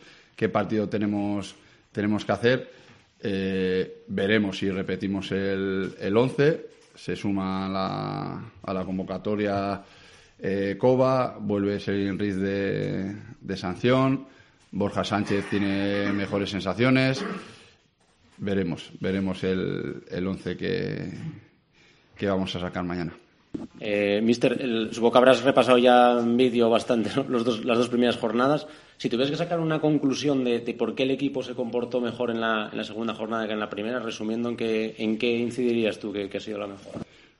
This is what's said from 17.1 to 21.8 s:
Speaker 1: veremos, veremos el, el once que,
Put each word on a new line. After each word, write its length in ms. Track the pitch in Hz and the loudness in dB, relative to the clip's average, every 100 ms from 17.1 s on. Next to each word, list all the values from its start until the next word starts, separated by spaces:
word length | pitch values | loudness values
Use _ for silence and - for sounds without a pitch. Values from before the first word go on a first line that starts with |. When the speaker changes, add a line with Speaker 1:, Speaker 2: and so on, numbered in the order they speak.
| 135 - - - - - _ _ _ _ _ _ - | 0 -6 -10 -12 -20 -20 _ _ _ _ _ _ -10
Speaker 1:
veremos, 540 | 101 98 90 76 - - | -2 0 0 -4 -10 -6
veremos 420 | 95 98 95 92 | -2 0 -2 -2
el, 600 | 95 92 92 92 69 - - | -2 0 -2 -4 -6 -10 -10
el 180 | 90 95 | -6 -4
once 280 | 95 92 92 | -4 -6 -6
que, 560 | 92 92 95 95 92 - 160 - - _ _ _ | -4 -2 -4 -6 -8 -10 -12 -12 -20 _ _ _